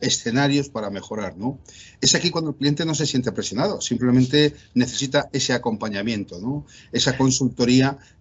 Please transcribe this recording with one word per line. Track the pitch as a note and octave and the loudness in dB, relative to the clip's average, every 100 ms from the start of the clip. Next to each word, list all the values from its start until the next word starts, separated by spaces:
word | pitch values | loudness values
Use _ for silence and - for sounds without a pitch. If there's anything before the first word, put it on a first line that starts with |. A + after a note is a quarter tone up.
escenarios | C3 - A#2 B2 C#3 C#3+ C#3 | -2 -2 0 0 2 0 -2
para | A2+ G2+ | -6 -6
mejorar, | G2 - G#2+ F#2+ E2+ | -8 -8 -8 -8 -6
¿no? | A#2+ C3+ - - - - | -8 -8 -16 -20 -20 -2
Es | - | 2
aquí | D#3+ E3+ | 2 0
cuando | E3 D#3 | -2 -4
el | C3 | -2
cliente | C#3+ D3 | 0 0
no | E3 | 0
se | D3 D3 | -2 0
siente | B2+ B2 | 0 -2
presionado, | F#2+ F#2+ G2+ G3 B2+ | -4 -6 -2 -2 -2
simplemente | - A#2 B2 B2+ B2+ D3 D3 - - | -4 0 4 4 4 4 2 0 -4
necesita | B2 B2 - C3+ C#3+ - | -2 0 -2 0 0 0
ese | C3+ - | -4 0
acompañamiento, | A#2+ A#2+ G#2+ A2 G2+ G#2+ G#2+ F#2+ F2 | 0 -2 -4 -4 -4 -4 -4 -6 -8
¿no? | A2+ D3 - - - | -8 -8 -10 -20 -8
Esa | B2 C#3 B2+ | -2 0 2
consultoría | C3 B2+ B2+ - A#2+ B2+ C3+ C3+ - _ | 2 2 0 0 4 6 4 0 -14 _